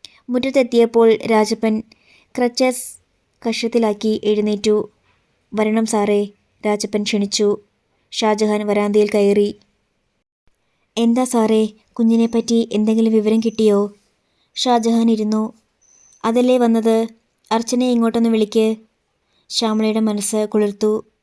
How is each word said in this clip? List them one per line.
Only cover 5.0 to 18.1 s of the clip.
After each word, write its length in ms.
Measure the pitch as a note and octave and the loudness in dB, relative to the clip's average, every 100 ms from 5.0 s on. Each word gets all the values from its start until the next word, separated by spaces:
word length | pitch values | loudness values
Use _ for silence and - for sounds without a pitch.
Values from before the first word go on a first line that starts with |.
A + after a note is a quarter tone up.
| _ _ _ _ _ | _ _ _ _ _
"വരണം 340 | G3+ G#3+ A3 A3 | -4 -2 0 -2
സാറേ," 340 | G#3+ G#3 G#3 G3+ - _ _ | -2 0 0 -2 -10 _ _
രാജപ്പൻ 380 | G#3+ G#3 G#3 G#3+ | -4 -4 -4 -6
ക്ഷണിച്ചു. 460 | G#3 G#3+ G3+ - G#3 G#3 - _ _ _ _ | -2 -2 -2 0 0 -2 -6 _ _ _ _
ഷാജഹാൻ 480 | - A3 G#3+ G#3+ G#3 G#3 | -4 -2 0 0 -2 -2
വരാന്തയിൽ 420 | G#3 G#3 G#3 G#3+ | -2 0 2 2
കയറി. 400 | G#3 G3+ G#3 G#3 G#3 _ _ _ _ _ _ _ _ _ _ _ _ _ - | 2 2 2 0 -4 _ _ _ _ _ _ _ _ _ _ _ _ _ -2
"എന്താ 280 | A#3 A#3 | 0 0
സാറേ, 380 | B3+ A#3 A3 A3 G#3+ - _ | 0 0 2 2 0 -6 _
കുഞ്ഞിനെപ്പറ്റി 640 | - A3+ A3+ A#3 A#3 A3+ A#3 A3+ | -2 0 2 2 0 0 0 0
എന്തെങ്കിലും 400 | G#3 G#3+ A3 A3+ | -2 0 0 2
വിവരം 280 | A3 G#3+ A3+ | 2 2 0
കിട്ടിയോ?" 380 | A3+ G#3+ A3 G3+ G3+ G3+ _ _ _ _ _ - | 0 0 2 2 0 -6 _ _ _ _ _ -6
ഷാജഹാൻ 520 | B3+ A#3+ A3+ A#3 A3+ | 0 0 2 2 2
ഇരുന്നു. 320 | A3 G#3+ G#3+ A3 - _ _ _ _ _ _ | 0 0 -2 -4 -10 _ _ _ _ _ _
"അതല്ലേ 320 | A3+ A#3 B3 B3+ | -2 0 2 2
വന്നത്. 380 | A#3+ A3+ A3 A3 A3+ - _ _ - | 2 2 2 0 -2 -8 _ _ -6
അർച്ചനയെ 420 | A3+ A#3 B3 B3+ | -4 -2 -2 0
ഇങ്ങോട്ടൊന്ന് 380 | A#3+ A3+ | 0 0